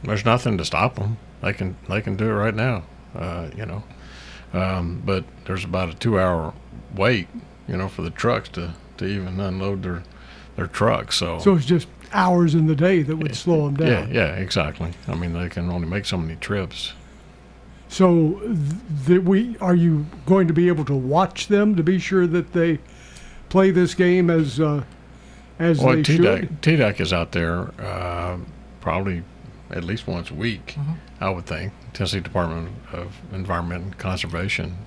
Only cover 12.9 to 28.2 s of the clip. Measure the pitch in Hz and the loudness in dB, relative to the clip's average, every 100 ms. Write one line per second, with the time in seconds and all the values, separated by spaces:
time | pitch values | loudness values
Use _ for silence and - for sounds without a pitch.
12.9 | 190 143 160 151 123 175 160 147 139 160 | 4 0 -2 -4 -4 0 2 2 0 2
13.9 | 110 92 117 82 92 92 - 76 76 82 | 2 0 0 0 0 -2 0 -2 -4 -8
14.9 | 85 - 82 87 85 87 87 87 87 82 | -6 -6 -4 -2 -4 -4 -4 -4 -2 -2
15.9 | 98 98 92 80 80 - 104 90 - - | -4 -4 -4 -4 -6 -4 -4 -4 -8 -12
16.9 | - - - - - - - - - - | -12 -20 -20 -20 -20 -20 -20 -20 -20 -16
17.9 | - 190 170 156 180 - 190 143 175 208 | 2 6 6 4 0 -4 -2 -2 -4 -6
18.9 | 147 131 180 180 196 240 220 190 180 170 | -4 4 4 6 2 2 -2 2 4 4
19.9 | 156 151 - - 190 170 165 175 160 143 | 2 -2 -8 2 4 6 4 4 2 0
20.9 | 139 127 160 190 - - 202 214 196 156 | -2 2 2 2 -2 0 4 4 4 2
21.9 | 185 - 190 180 175 165 175 170 156 - | 2 2 2 4 2 0 2 2 0 -4
22.9 | - - - - - - 185 190 180 175 | -20 -20 -20 -20 -20 0 4 6 6 2
23.9 | - 180 185 170 165 147 117 156 147 - | 4 4 6 4 4 2 0 0 0 -4
24.9 | - - - - - - - 165 156 131 | -14 -20 -20 -20 -20 -20 -2 2 4 4
25.9 | 143 147 160 175 95 - 151 - 160 110 | 4 4 6 6 4 -2 -2 2 4 4
26.9 | 98 82 90 85 87 82 87 87 - 95 | 2 0 0 0 -2 0 -2 -4 -8 -8
27.9 | 92 87 87 | -6 -6 -4